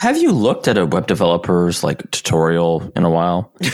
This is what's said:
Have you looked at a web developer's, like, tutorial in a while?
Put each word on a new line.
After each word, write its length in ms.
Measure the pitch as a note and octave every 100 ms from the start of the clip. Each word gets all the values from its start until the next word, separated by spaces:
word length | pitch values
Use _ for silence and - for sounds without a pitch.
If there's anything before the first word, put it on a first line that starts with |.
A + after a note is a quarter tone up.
Have 180 | A#3 D4+
you 120 | E4
looked 380 | D3+ A2 - -
at 80 | G#2
a 80 |
web 220 | D#2+ F2+ -
developer's, 760 | F2+ F2 E2+ - F2 F2 E2
like, 280 | D2 D2+ -
tutorial 840 | - - D#2+ D#2+ E2 E2+ E2 -
in 100 | -
a 60 | E2+
while? 400 | E2 F2 F2 G#2+ _ C#3+